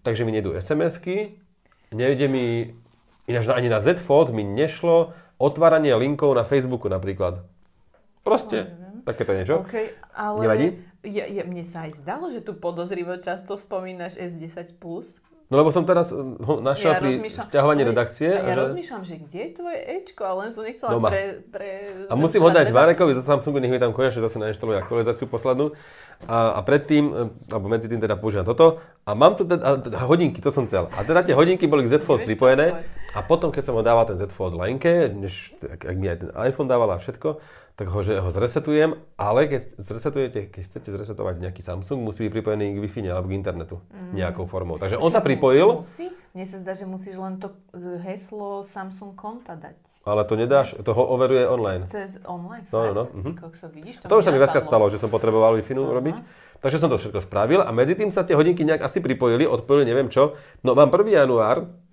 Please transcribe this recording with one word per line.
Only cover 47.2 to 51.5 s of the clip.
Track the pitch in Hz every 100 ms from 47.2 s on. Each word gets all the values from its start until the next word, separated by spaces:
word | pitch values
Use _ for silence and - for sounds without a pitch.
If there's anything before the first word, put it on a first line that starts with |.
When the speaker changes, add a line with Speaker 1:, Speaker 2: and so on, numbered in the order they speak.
| 190 190
Speaker 2:
to, | 190 - _
e, | 180 180 175
heslo | 185 196 - 214 202 202
Samsung | 196 208 190 190 202 196
konta | 208 226 254 165
dať. | 143 - _ _
Speaker 1:
Ale | - 104
to | 107 110
nedáš, | 120 139 131 -
to | 110
ho | 113
overuje | 127 127 127 131
online. | 123